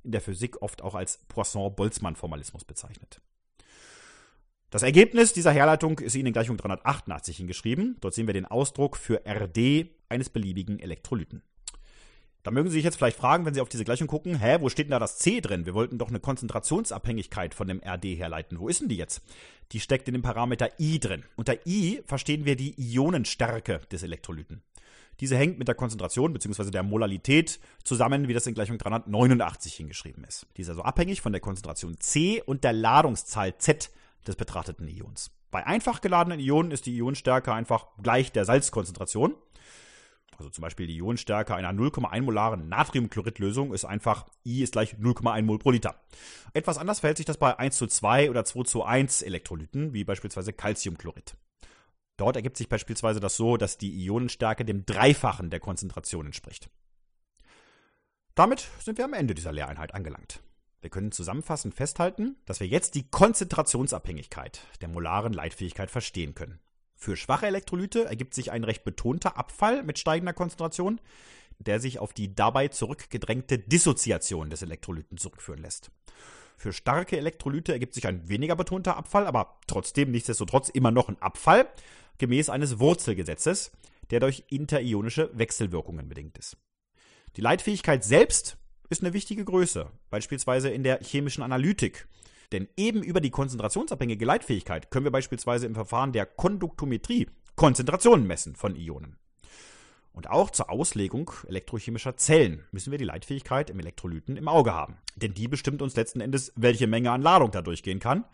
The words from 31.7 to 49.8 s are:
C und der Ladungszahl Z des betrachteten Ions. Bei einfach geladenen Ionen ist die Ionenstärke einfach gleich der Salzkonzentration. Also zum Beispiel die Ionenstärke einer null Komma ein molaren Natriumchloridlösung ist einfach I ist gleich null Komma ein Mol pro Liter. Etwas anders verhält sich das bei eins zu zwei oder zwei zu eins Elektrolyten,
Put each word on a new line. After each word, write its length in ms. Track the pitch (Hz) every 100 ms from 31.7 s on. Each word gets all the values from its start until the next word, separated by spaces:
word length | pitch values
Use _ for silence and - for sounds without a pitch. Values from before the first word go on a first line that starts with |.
| 73 85 85
C 400 | - 147 175 226 -
und 200 | 135 131
der 80 |
Ladungszahl 840 | 113 113 135 156 107 - 110 95 -
Z 340 | - 151 - - _ _ -
des 80 | 98
betrachteten 520 | 101 90 82 80 78
Ions. 440 | 90 - - - - _
Bei 140 | 95 -
einfach 360 | 180 - 226
geladenen 380 | 190 180 175 160
Ionen 320 | 135 147 170
ist 140 | 143 -
die 120 | 120
Ionenstärke 560 | 120 139 - 127 127
einfach 340 | 113 113 113 - -
gleich 300 | 110 127 135
der 140 | 110 98
Salzkonzentration. 920 | 135 - 113 90 85 95 110 156 302 _ - - - - - _ _ _ -
Also 120 | 71
zum 120 | -
Beispiel 240 | 82 - 85
die 100 | 82
Ionenstärke 580 | 92 120 - 104 - 90
einer 160 | 87
null 200 | 98 135
Komma 180 | 139 117
ein 160 | 104 135
molaren 420 | 107 110 104 80
Natriumchloridlösung 1080 | 101 156 135 117 107 110 98 98 117 143
ist 120 | 95 -
einfach 400 | 104 117 107 - _ 120
I 180 | 127
ist 100 | 120
gleich 240 | 110 110 110
null 160 | 113
Komma 180 | 120 120
ein 140 | 110 110
Mol 140 | 107
pro 120 | 139
Liter. 320 | 123 92 - _ - - - -
Etwas 240 | 156 160 156
anders 220 | 165 -
verhält 180 | 151 156
sich 80 | 156
das 120 | 147
bei 200 | 135 123
eins 200 | 131 -
zu 100 | 110
zwei 420 | - 104 127 147
oder 140 | 120
zwei 200 | - 123
zu 200 | 123 120
eins 380 | 107 127 139 -
Elektrolyten, 720 | - 87 - 82 76 139